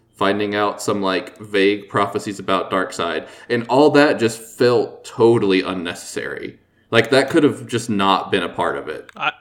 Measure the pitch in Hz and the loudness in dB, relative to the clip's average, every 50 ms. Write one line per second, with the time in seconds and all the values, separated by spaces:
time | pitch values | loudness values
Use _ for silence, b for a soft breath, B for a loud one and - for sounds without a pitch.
0 | b b _ - 101 98 101 104 104 101 104 104 104 101 - - - 120 107 104 | b b _ -2 0 0 0 0 -2 -2 -2 -2 -2 -2 -2 -4 -4 -4 -4 -2
1 | 98 95 92 90 - - - - 107 101 104 98 95 101 104 101 - - - 104 | -2 -2 -2 -2 -4 -8 -18 -18 -14 -4 0 2 4 4 2 0 -6 -4 -2 -2
2 | 101 101 - 104 - 110 95 95 95 98 95 90 - - 95 92 90 - - - | -2 0 -2 -6 -6 -6 -10 -8 -4 -2 -2 -2 -2 -2 -2 -2 -2 -4 -6 -6
3 | 85 85 78 78 - B B B B B 120 117 113 - 123 139 151 147 143 143 | -6 -4 -4 -6 -8 B B B B B -4 -4 -2 0 4 4 4 6 6 6
4 | 147 147 - 101 113 110 - - - - - - 123 123 120 107 98 - - - | 4 4 2 0 0 -2 -2 -4 -16 -16 -2 2 2 4 4 2 0 -2 -8 -18
5 | - - - - 113 117 117 110 101 95 95 95 - 87 92 92 85 87 87 - | -20 -12 0 4 4 6 6 4 2 2 2 2 0 -2 -6 -6 -8 -8 -10 -10
6 | - - - - 58 71 69 - - - - _ _ _ _ _ _ - 113 117 | -14 -12 -10 -10 -8 -8 -10 -10 -12 -14 -16 _ _ _ _ _ _ 0 2 2
7 | 117 - 135 135 135 - 170 160 147 127 - - 117 - 120 117 - - 104 101 | 2 4 2 2 2 2 2 4 4 2 0 -2 -8 -6 -6 -6 -4 -2 -2 0
8 | 98 98 95 92 - - 104 95 87 - - - 87 80 69 69 65 73 76 - | 2 2 2 2 0 -2 -2 -2 -2 -4 -4 -2 -2 -2 -2 -4 -8 -10 -12 -12
9 | - - _ - 143 151 - - | -14 -18 _ -6 -6 -6 -6 -2